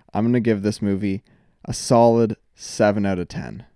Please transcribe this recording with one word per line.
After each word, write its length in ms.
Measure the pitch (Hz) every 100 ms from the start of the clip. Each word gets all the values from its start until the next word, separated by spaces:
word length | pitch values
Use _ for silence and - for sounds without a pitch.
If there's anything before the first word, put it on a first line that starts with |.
| _
I'm 100 | -
gonna 140 | 113 123
give 240 | 113 104
this 180 | 104 101
movie 440 | 101 98 101 95 - _ _ _
a 100 | -
solid 640 | 117 - 120 117 117 113 - _
seven 500 | _ - - 107 104
out 140 | 101 90
of 80 | 87
ten. 380 | - 64 53 -